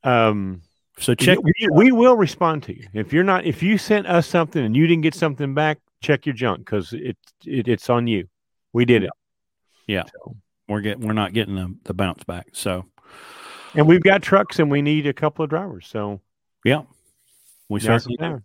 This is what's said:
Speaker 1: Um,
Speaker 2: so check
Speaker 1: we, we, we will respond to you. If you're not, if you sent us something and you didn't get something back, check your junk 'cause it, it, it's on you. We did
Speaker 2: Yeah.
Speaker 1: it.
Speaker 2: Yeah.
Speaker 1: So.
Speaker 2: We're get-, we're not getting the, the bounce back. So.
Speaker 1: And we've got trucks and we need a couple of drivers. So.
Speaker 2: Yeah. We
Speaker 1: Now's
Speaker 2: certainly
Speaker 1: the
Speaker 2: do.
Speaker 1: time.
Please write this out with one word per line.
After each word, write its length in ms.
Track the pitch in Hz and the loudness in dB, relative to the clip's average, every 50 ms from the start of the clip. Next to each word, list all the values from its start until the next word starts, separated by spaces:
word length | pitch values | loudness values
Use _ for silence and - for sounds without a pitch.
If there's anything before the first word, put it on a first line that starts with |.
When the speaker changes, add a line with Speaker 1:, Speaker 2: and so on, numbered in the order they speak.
| - | 2
Speaker 1:
Um, 580 | 135 123 117 113 110 107 104 98 95 92 87 85 _ _ _ _ _ _ | 2 2 4 4 2 0 -2 -6 -8 -10 -12 _ _ _ _ _ _ _
Speaker 2:
so 180 | - - - 120 | -6 -2 -2 0
check 220 | - - 180 185 233 | 2 4 4 4 4
Speaker 1:
we, 120 | 226 151 175 - 220 196 | 2 0 0 0 0 2
we, 140 | 151 156 220 | 4 6 6
we 60 | 262 254 | 6 6
will 240 | 226 240 254 254 | 6 6 6 6
respond 460 | 220 190 143 - - 175 165 156 147 - | 4 2 -2 0 -2 -2 0 0 -4 -8
to 140 | - 92 | -12 -16
you. 80 | - 113 98 95 | -16 -18 -10 -8
If 200 | 107 107 - 139 | -8 -6 0 0
you're 100 | 160 185 | 2 2
not, 220 | 196 185 180 - | 2 0 0 -2
if 180 | 165 139 - 170 | -4 -6 -2 -2
you 140 | 190 220 | 0 0
sent 300 | 190 - - 214 208 196 | -2 0 0 0 0 0
us 200 | - 175 170 156 | 2 0 0 0
something 340 | - - 175 165 151 - 165 127 | 2 0 -2 -2 0 -2 -4 -2
and 120 | 107 110 | 0 2
you 120 | 139 160 | 2 4
didn't 160 | 165 170 165 151 | 4 2 2 0
get 120 | 160 151 | -2 -2
something 380 | - 170 151 139 - 147 139 135 | 0 -4 -4 -2 -4 -8 -4 -2
back, 260 | 147 151 151 151 _ _ _ _ _ | 0 0 0 -2 _ _ _ _ _
check 240 | - - 147 - _ | -2 0 0 0 _
your 100 | 151 131 | -6 -6
junk 300 | 110 127 117 92 80 - | -2 -2 -2 -2 -4 -6
'cause 240 | - 110 104 87 - | -6 -6 -6 -6 -6
it, 240 | 117 80 - 127 104 _ _ _ _ _ _ | -12 -10 -10 -10 -12 _ _ _ _ _ _
it, 240 | - 139 131 110 123 | -8 -6 -4 -2 -2
it's 200 | 117 - - - | -2 -2 0 0
on 180 | 123 120 120 | 0 0 0
you. 200 | 117 110 98 90 - _ _ _ _ _ _ _ _ - | -2 -2 -4 -4 -8 _ _ _ _ _ _ _ _ 0
We 100 | 117 123 | 0 4
did 200 | 120 120 113 92 | 4 4 4 2
Speaker 2:
Yeah. 40 | |
Speaker 1:
it. 60 | - - _ _ _ _ _ _ _ _ _ _ _ _ _ _ | -2 -10 _ _ _ _ _ _ _ _ _ _ _ _ _ _
Speaker 2:
Yeah. 160 | - 104 92 85 | -6 -6 -6 -6
Speaker 1:
So. 320 | - - - - - - 104 _ _ _ _ _ | -8 -16 -20 -20 -20 -20 -20 _ _ _ _ _
Speaker 2:
We're 140 | - 104 104 | -8 -6 -4
get-, 180 | 101 107 101 127 | -4 -6 -6 -6
we're 140 | 113 107 107 | -6 -4 -2
not 200 | 110 104 90 95 | -2 -4 -2 -2
getting 220 | 117 107 101 98 | -4 -4 -4 -6
the, 200 | 92 92 90 98 - _ | -8 -8 -10 -12 -14 _
the 100 | - 95 | -12 -6
bounce 280 | 92 98 92 85 - - | -4 -4 -4 -4 -8 -12
back. 240 | - 90 87 - _ _ | -12 -12 -12 -16 _ _
So. 320 | - - 101 92 90 92 _ _ _ _ - - - - - - - - - - - - - - | -8 -6 -6 -6 -6 -10 _ _ _ _ -20 -20 -20 -20 -20 -20 -20 -20 -20 -20 -20 -20 -6 0
Speaker 1:
And 140 | 151 151 | 2 6
we've 160 | 156 175 185 156 | 6 6 6 6
got 180 | 190 190 202 | 4 2 2
trucks 380 | - - 190 196 180 - - - | 2 2 2 2 2 0 0 0
and 100 | 160 147 | 0 2
we 140 | 143 143 143 | 2 0 0
need 240 | 147 151 151 143 | 0 -2 0 -2
a 60 | 143 131 | -4 -4
couple 300 | - 151 151 - - 160 | -2 -4 -4 -2 -4 -6
of 60 | 143 | -4
drivers. 380 | 156 170 196 196 113 90 - | -4 -6 -6 -10 -14 -18 -20
So. 340 | - - 110 104 104 101 95 _ _ _ _ _ _ _ _ _ | -10 -8 -8 -6 -6 -8 -12 _ _ _ _ _ _ _ _ _
Speaker 2:
Yeah. 180 | 113 135 123 117 _ _ _ _ _ _ _ _ _ _ _ _ _ _ _ _ _ | 0 0 0 -2 _ _ _ _ _ _ _ _ _ _ _ _ _ _ _ _ _
We 80 | 104 101 | -6 -4
Speaker 1:
Now's 240 | 107 110 117 117 - | 2 2 2 2 0
Speaker 2:
certainly 140 | 123 120 123 | -6 -10 -8
Speaker 1:
the 40 | 160 | -6
Speaker 2:
do. 40 | 170 151 | -8 -8
Speaker 1:
time. 100 | 123 | -10